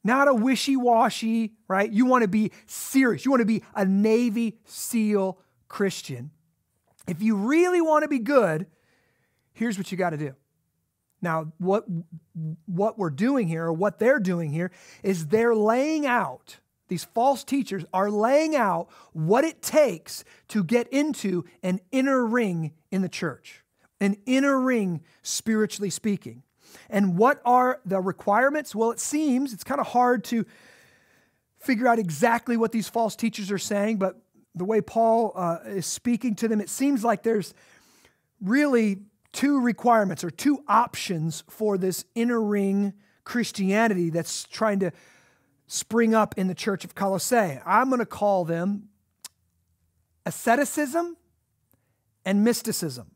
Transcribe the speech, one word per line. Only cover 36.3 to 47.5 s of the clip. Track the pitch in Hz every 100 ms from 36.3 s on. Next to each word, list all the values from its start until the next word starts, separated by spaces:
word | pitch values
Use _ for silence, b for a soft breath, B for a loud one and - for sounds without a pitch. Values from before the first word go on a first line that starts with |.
| 208
to | 226
them, | 214
it | 190
seems | - 277 269
like | 233 208
there's | 226 214 175 _ b b b b b b b _
really | 190 262 294 240 220 196 - _ _
two | - 277 285
requirements | 240 214 240 226 196 170
or | 175
two | - 285 277 -
options | 208 240 - - 170 160 151 -
for | - 214 196
this | 190 175 - 233
inner | 240 233
ring | 208 202 196 202 202 - b b -
Christianity | 240 214 - 190 208 226 190 170
that's | 165 160 - -
trying | - 220 196
to | 185 b b b b b b b _
spring | - - 226 226 220
up | 208 -
in | 185
the | 170
church | 220 196 -
of | -
Colossae. | 196 190 - 240 190